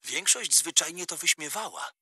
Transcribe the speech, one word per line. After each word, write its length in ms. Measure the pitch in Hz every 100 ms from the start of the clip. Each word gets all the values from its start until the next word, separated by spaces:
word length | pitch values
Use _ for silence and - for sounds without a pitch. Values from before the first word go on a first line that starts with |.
większość 520 | - 160 190 247 220 -
zwyczajnie 500 | 165 - 165 175 180
to 120 | 165
wyśmiewała. 720 | - - 151 208 214 - - _